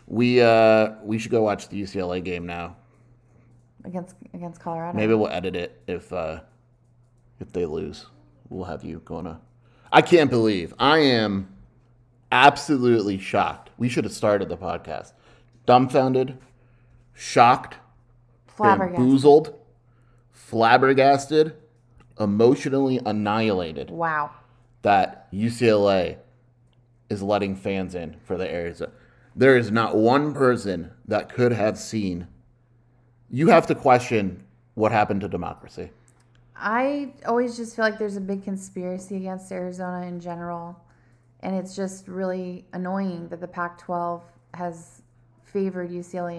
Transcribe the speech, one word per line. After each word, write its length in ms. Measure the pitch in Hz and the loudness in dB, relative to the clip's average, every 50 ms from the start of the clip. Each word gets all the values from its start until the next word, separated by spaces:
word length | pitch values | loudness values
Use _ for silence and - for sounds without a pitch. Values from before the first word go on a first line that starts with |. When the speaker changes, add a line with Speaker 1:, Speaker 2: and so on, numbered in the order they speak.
| _ - | _ -6
Speaker 1:
We, 340 | - 110 123 123 123 123 | -2 0 2 2 2 4
uh, 520 | 120 117 113 113 113 110 110 110 107 107 110 - 104 | 4 4 6 6 6 6 6 6 4 2 -2 -8 -8
we 160 | 104 110 110 | -6 -6 -6
should 100 | 110 110 | -4 -2
go 140 | 120 117 110 | 0 0 2
watch 260 | 107 101 98 - - | 0 0 -4 -6 -10
the 80 | - 101 | -10 -10
U 80 | 101 | -10
C 140 | 95 - 98 | -8 -6 -6
L 140 | 92 90 90 | -4 -4 -4
A 60 | 92 | -6
game 280 | 87 92 87 87 85 87 | -6 -6 -8 -8 -8 -10
now. 280 | 87 87 87 85 - - _ _ _ _ _ _ _ _ _ _ _ _ _ _ _ _ _ _ _ _ - | -10 -10 -12 -12 -16 -20 _ _ _ _ _ _ _ _ _ _ _ _ _ _ _ _ _ _ _ _ -18
Speaker 2:
Against, 300 | 190 175 180 175 - - _ - - - | -14 -12 -12 -12 -12 -16 _ -20 -20 -16
against 260 | 175 175 170 165 - | -14 -14 -14 -16 -14
Colorado. 380 | - 175 165 165 165 170 175 104 | -12 -10 -8 -8 -8 -6 -4 -2
Speaker 1:
Maybe 160 | 107 110 113 | 0 2 2
we'll 160 | 110 107 - | 2 0 -2
edit 260 | - 90 90 92 90 | -4 -6 -6 -6 -6
it 240 | 90 87 - - _ _ | -6 -8 -10 -12 _ _
if, 260 | - 90 87 - - | -10 -10 -10 -10 -10
uh, 280 | - 90 82 80 80 82 - _ _ _ _ _ _ _ _ _ _ _ _ _ _ _ _ _ _ _ | -8 -8 -6 -6 -8 -10 -14 _ _ _ _ _ _ _ _ _ _ _ _ _ _ _ _ _ _ _
if 140 | 92 - - | -18 -10 -6
they 140 | 90 87 80 | -6 -4 -4
lose. 400 | 76 82 82 76 76 - - - _ _ _ _ _ _ _ - | -4 -6 -8 -8 -12 -14 -18 -20 _ _ _ _ _ _ _ -14
We'll 160 | - 92 90 | -12 -12 -10
have 180 | 87 80 - - | -10 -12 -12 -12
you 200 | - 80 80 - | -14 -14 -14 -14
going 200 | - 82 82 85 | -14 -12 -12 -10
to, 120 | 82 82 82 - _ _ _ _ _ _ _ _ - - | -12 -12 -14 -18 _ _ _ _ _ _ _ _ 4 4
I 80 | 151 | 4
can't 300 | 156 - 180 165 151 131 | 6 6 6 4 4 4
believe, 420 | 123 120 110 110 104 92 85 78 - - | 2 2 2 2 0 -2 -4 -6 -6 -2
I 180 | 120 139 151 160 | 2 2 4 4
am 580 | 151 139 127 117 110 104 98 95 95 - - - - _ _ _ _ _ _ _ _ _ _ _ _ _ | 4 4 2 2 0 0 -2 -4 -6 -8 -14 -20 -20 _ _ _ _ _ _ _ _ _ _ _ _ _
absolutely 880 | 120 123 131 143 139 - - - 151 131 123 123 117 113 98 101 98 95 | 4 6 8 8 6 4 0 -2 0 2 4 4 4 4 2 0 -4 -4
shocked. 500 | 95 - - 104 90 78 76 - - - - - | -6 -4 -2 0 0 0 -4 -8 -14 -20 -8 -6
We 100 | 113 123 | -4 -2
should 160 | - 175 127 | -2 -2 -4
have 100 | 113 - | -4 -4
started 360 | - - 107 104 101 95 90 | -2 0 2 2 2 0 -4
the 80 | 90 87 | -6 -8
podcast. 560 | 92 87 87 85 - 85 78 - 50 - _ _ _ _ _ _ _ _ _ _ _ - | -8 -8 -8 -8 -8 -10 -12 -12 -14 -16 _ _ _ _ _ _ _ _ _ _ _ 4
Dumbfounded, 720 | 123 123 131 131 - 143 131 131 127 131 131 123 127 - - _ _ _ _ _ _ _ _ _ _ _ _ _ _ | 4 4 4 4 2 2 2 2 2 0 0 -2 -4 -12 -20 _ _ _ _ _ _ _ _ _ _ _ _ _ _
shocked, 640 | - - - - 135 120 120 131 139 - - - - - _ _ _ _ _ _ _ _ _ _ _ _ _ | -16 -14 0 4 6 6 6 6 4 0 -8 -18 -20 -20 _ _ _ _ _ _ _ _ _ _ _ _ _
Speaker 2:
Flabbergasted. 500 | _ - 214 208 196 196 190 180 - 127 | _ 0 2 4 4 4 2 -2 0 0
Speaker 1:
bamboozled, 560 | 127 127 135 135 131 147 143 156 156 - - - - _ _ _ _ _ _ _ _ _ _ _ _ _ | 2 4 4 6 8 8 8 8 6 2 -6 -16 -20 _ _ _ _ _ _ _ _ _ _ _ _ _
flabbergasted, 1200 | _ _ - - - 110 113 113 120 131 131 131 135 131 131 139 139 135 135 - 151 156 156 160 156 - - _ _ _ _ _ _ _ _ _ _ - | _ _ -14 -6 -2 0 4 6 6 6 6 6 6 6 6 6 4 4 2 0 2 2 2 2 0 -8 -20 _ _ _ _ _ _ _ _ _ _ -4
emotionally 800 | 107 101 101 104 113 120 143 139 - 143 131 135 139 135 131 120 - | -2 0 4 6 6 6 6 4 0 -2 0 0 0 0 0 -2 -2
annihilated. 840 | 107 107 107 104 104 104 110 113 110 101 92 87 80 78 69 65 - | -2 -4 -2 -2 0 0 0 0 0 0 0 -2 -4 -8 -10 -12 -12
Speaker 2:
Wow. 400 | - 165 165 165 156 151 147 151 - - _ _ _ _ _ _ _ _ | -8 -6 -6 -4 -4 -4 -6 -6 -10 -16 _ _ _ _ _ _ _ _
Speaker 1:
That 460 | - 104 101 95 90 - - - - _ | 2 2 4 4 4 0 -4 -10 -16 _
U 180 | - 98 110 117 | -6 -4 -2 -2
C 180 | 117 117 127 113 | 0 2 4 4
L 200 | 107 104 101 101 | 4 6 4 4
A 280 | 98 95 87 82 - - - _ _ _ _ _ _ _ _ _ _ _ _ _ _ _ _ _ | 4 2 0 -2 -6 -10 -18 _ _ _ _ _ _ _ _ _ _ _ _ _ _ _ _ _
is 120 | 107 101 | -8 -6
letting 340 | 95 98 104 101 101 98 95 | -2 0 0 0 0 -2 -4
fans 400 | 95 - 104 98 95 95 90 90 | -6 -6 -4 -4 -4 -6 -6 -8
in 200 | 90 85 78 - - - | -10 -10 -10 -14 -16 -10
for 140 | - 98 87 | -8 -8 -6
the 120 | 92 80 | -6 -6
Arizona. 400 | 78 87 85 85 85 - 82 - - _ _ _ _ _ _ _ _ | -6 -6 -6 -8 -8 -10 -12 -12 -12 _ _ _ _ _ _ _ _
There 220 | - 120 135 131 127 | 2 4 6 6 4
is 140 | 120 101 | 4 2
not 240 | 104 117 113 107 87 | 0 0 0 0 2
one 380 | 104 110 117 127 143 147 151 143 | 2 4 4 4 2 0 -2 -2
person 580 | 139 135 127 123 104 95 98 90 85 82 - - _ _ - | 0 2 2 2 0 -2 -6 -6 -6 -8 -12 -16 _ _ -4
that 220 | 107 104 80 - - | -4 -4 -4 -6 -2
could 180 | - 123 123 | 0 0 0
have 260 | 120 107 101 110 101 - | 2 0 0 -2 -2 -4
seen. 500 | - - - 110 101 95 87 87 90 - - - _ _ _ _ _ _ _ _ _ _ _ _ _ _ _ _ _ _ | -8 -8 -6 -4 -4 -4 -4 -6 -8 -12 -18 -20 _ _ _ _ _ _ _ _ _ _ _ _ _ _ _ _ _ _
You 180 | - 127 139 202 | -4 0 4 6
have 200 | 208 165 156 - | 6 6 6 4
to 80 | 156 | -2
question 680 | - - 135 123 123 - - 120 107 101 95 87 - - _ _ _ _ _ _ | 0 4 4 6 6 4 2 0 0 0 -2 -4 -8 -14 _ _ _ _ _ _
what 160 | - 107 107 | -2 0 2
happened 300 | 117 107 104 101 107 98 | 2 2 2 2 0 -4
to 60 | 98 95 | -4 -6
democracy. 600 | 87 87 87 85 85 - - - - - 87 87 - _ _ _ _ _ _ _ _ _ _ _ _ | -6 -6 -6 -8 -10 -12 -16 -18 -16 -16 -16 -16 -16 _ _ _ _ _ _ _ _ _ _ _ _
Speaker 2:
I 580 | - - 202 220 240 262 277 285 285 285 254 - - - | -10 -8 -4 -2 -2 -2 -2 -4 -6 -8 -10 -12 -10 -6
always 300 | - 233 240 247 247 233 | -2 -2 0 0 -2 -4
just 200 | 240 233 220 - | -8 -12 -10 -4
feel 100 | - 220 | -2 -2
like 120 | 220 208 208 | -2 -2 -2
there's 200 | 220 208 196 202 | -6 -6 -6 -8
a 40 | |
big 220 | 190 185 196 196 196 | -6 -6 -8 -8 -6
conspiracy 720 | 202 196 190 190 - - 185 180 180 185 185 190 190 202 | -8 -8 -8 -10 -12 -12 -10 -8 -8 -8 -10 -10 -10 -10
against 360 | 190 185 190 190 185 190 - | -8 -8 -8 -10 -10 -12 -12
Arizona 540 | 190 185 180 180 180 180 185 180 180 180 180 180 | -10 -8 -8 -8 -8 -8 -8 -8 -8 -8 -10 -10
in 120 | 180 175 | -10 -12
general. 600 | 170 175 175 170 175 175 175 170 170 170 180 - _ _ _ _ _ _ _ _ _ _ _ _ | -10 -10 -10 -10 -10 -10 -10 -10 -12 -14 -16 -20 _ _ _ _ _ _ _ _ _ _ _ _
And 140 | - 185 190 | -8 -6 -6
it's 180 | 190 180 185 - | -6 -6 -8 -8
just 320 | - 190 190 190 190 - - | -8 -8 -8 -8 -12 -16 -12
really 560 | 185 185 190 185 185 185 185 180 180 180 - _ - | -8 -6 -6 -4 -4 -6 -8 -10 -12 -14 -16 _ -10
annoying 560 | 180 185 180 190 196 196 190 175 170 170 170 | -8 -6 -6 -4 -4 -4 -4 -6 -8 -10 -12
that 100 | 180 165 | -12 -12
the 80 | 175 175 | -12 -12
Pac-twelve 760 | 175 180 175 175 170 - - - 180 175 175 175 175 170 - - _ _ _ _ - | -8 -8 -8 -8 -8 -12 -10 -8 -6 -4 -4 -4 -6 -8 -12 -18 _ _ _ _ -12
has 480 | 165 180 175 165 165 165 - - _ _ _ _ _ _ _ _ _ _ | -10 -10 -10 -10 -12 -16 -20 -20 _ _ _ _ _ _ _ _ _ _
favored 440 | _ - 202 196 190 185 180 175 175 | _ -6 -4 -4 -4 -4 -6 -8 -8
U 120 | 175 175 175 | -10 -12 -12
C 140 | 175 - 180 | -10 -10 -8
L 100 | 175 175 | -8 -8
A 40 | 170 | -8